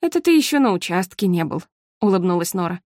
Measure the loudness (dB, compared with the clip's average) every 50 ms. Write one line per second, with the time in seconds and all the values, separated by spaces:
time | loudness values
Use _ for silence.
0 | -4 -2 -2 -2 2 4 4 4 2 2 2 2 2 2 2 0 -2 -2 -2 -2
1 | -4 -4 -6 -2 0 0 0 0 0 -2 -4 -8 -8 _ _ _ _ _ _ _
2 | 0 2 2 2 2 0 0 0 -2 -2 -4 -4 -4 -4 -6 -8 _